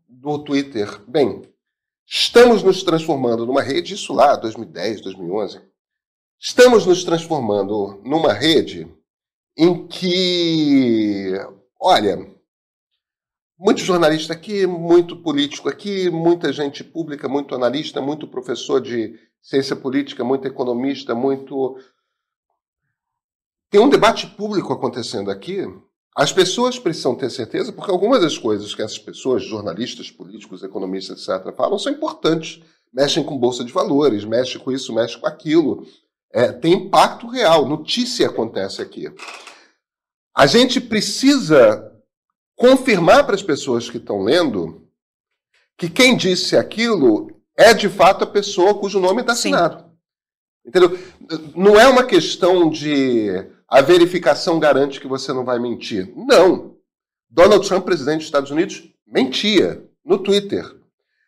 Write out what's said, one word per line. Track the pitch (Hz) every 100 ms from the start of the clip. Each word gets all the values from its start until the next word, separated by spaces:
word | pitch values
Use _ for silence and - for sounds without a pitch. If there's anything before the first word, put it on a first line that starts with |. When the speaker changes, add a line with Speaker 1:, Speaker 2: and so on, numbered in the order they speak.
| _
Speaker 1:
do | 127 139 147
Twitter? | 147 139 139 113 104 - -
Bem, | 143 117 95 - _ _ _ _ _ _
estamos | - - 240 240 214
nos | 185 185
transformando | - 160 165 139 120 113
numa | 117 135
rede, | 113 - 165
isso | 202 -
lá, | - 143 127
dois | 113
mil | 110 98
e |
dez, | 80 101 101
dois | 95 92
mil | 85
e |
onze. | 104 92 92 _ _ _ _ _ _ _ _
Estamos | - - 247 226
nos | 180 175
transformando | - 165 165 156 113 101 98 107 98 -
numa | 123 156 151
rede | 104 151 147 95 90 80 _ _ _ _ _ _ -
em | 170 165 -
que, | - 180 180 185 175 170 160 147 139 123 113 107 98 95 95 - - _ -
olha, | - 117 104 85 - _ _ _ _ _ _ _ _ _ _ _ _ _
muito | 190 -
jornalista | - 180 156 156 156
aqui, | 165 - 202 185
muito | 170 170 175 170 160
político | 160 143 143 - 143
aqui, | - 202 196 180
muita | 165 165 170 165
gente | 135 143 -
pública, | 139 165 156 143 135
muito | 143 139
analista, | 127 123 135 151 139
muito | 135 151 -
professor | 127 - 123 - 135
de | 117 120 107 - _ _
ciência | - 139 135
política, | 127 135 135 139 -
muito | 120 135 135
economista, | - 123 120 135 139 -
muito. | 117 135 135 135 139 127 - - _ _ _ _ _ _ _ _ _ _ _ _ _ _ _ _ _ _
Tem | 202
um | 233
debate | 180 208 233 -
público | - 208 196 -
acontecendo | 127 131 120 113 110 98
aqui. | 98 - 190 117 90 _ _ _
As | - 147
pessoas | 190 180 - 247 247
precisam | - 185 135
ter | 117 127
certeza, | - 110 160 139
porque | - -
algumas | 180 208 262
das | 160 -
coisas | 117 104 101
que | -
essas | 110 -
pessoas, | - 85 135 117
jornalistas, | - 107 101 90 117 - -
políticos, | _ 87 104 - 92
economistas, | 98 101 95 95 95 -
et |
cetera, | - 95 - -
falam | - 202
são | 277
importantes. | 294 311 - 151 160 - - _ _ _
Mexem | 123 143 165
com | 147 139
bolsa | 120 123
de | 120
valores, | 185 208 143 147 107 104
mexem | 113 127 -
com | -
isso, | 131 -
mexem | 110 120 -
com | 156
aquilo. | - 160 160 135 - - _ _ _ _
É, | 107 120
tem | - 165
impacto | 185 - 165 190 - 233
real, | 254 196 165 127
notícia | 156 - 233 240 - 131
acontece | - 110 104 98 -
aqui. | 98 - 73 - - - - - _ _ _ _ _ _ _ -
A | 139
gente | 226 254 254
precisa | - 214 - - 269 285 175 147 113 110 - _ _ _ _ _ _ -
confirmar | 247 262 254 196 165 254 277
para |
as | 196
pessoas | - 139 139 120 117
que | 120
estão | - 104
lendo | 95 170 160 101 80 - _ _ _ _ _ _ _ _ _ -
que | 170
quem | - 262 185
disse | 185 180 - 165
aquilo | - 208 233 202 127 104 - - _ -
é, | 202
de | 208 190
fato, | 170 175 196
a | 214
pessoa | 202 196 - 185
cujo | 202 196 196
nome | 185 214
tá | 240
Speaker 2:
Sim. | 233 -
Speaker 1:
assinado. | 262 165 - - _ _ _ _ _ _ _
Entendeu? | - 180 175 - - _ - 160 147
Não | 160 196 208
é | 269
uma | 247
questão | 254 175 - - 180 180 165
de | 156 151 143 131 117 104 92 95 _ -
a | 127
verificação | 139 175 170 180 170 143 - 165
garante | 151 135 139 135
que | 135
você | 131 -
não | 131
vai | 127 120
mentir. | 120 113 - 107 92 -
Não. | 247 220 180 117 - _ _ _ _ _ _
Donald | 117 190 208 -
Trump, | 180
presidente | 185 175 135 156
dos | -
Estados | 143 139
Unidos, | 147 190 - - _
mentia | _ 127 131 - 202 202 90 80 - _
no | 143 190
Twitter. | 185 202 196 95 82 - _ _ _ _